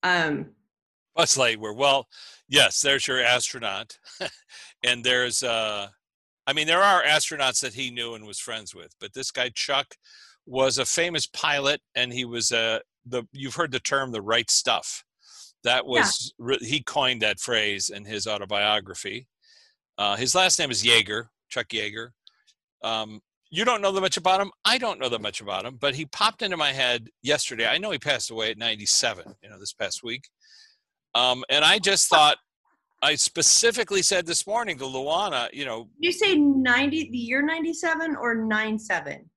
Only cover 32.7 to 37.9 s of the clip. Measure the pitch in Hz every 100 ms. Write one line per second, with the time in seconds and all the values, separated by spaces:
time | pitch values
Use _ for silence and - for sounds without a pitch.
32.7 | _ _ _ 139 151 - - 151 - 233
33.7 | 233 220 196 170 190 165 165 - 220 226
34.7 | 147 135 131 135 165 202 135 120 135 139
35.7 | 113 113 _ 339 349 415 349 294 269 254
36.7 | 247 285 311 285 240 233 262 294 330 320
37.7 | 320 339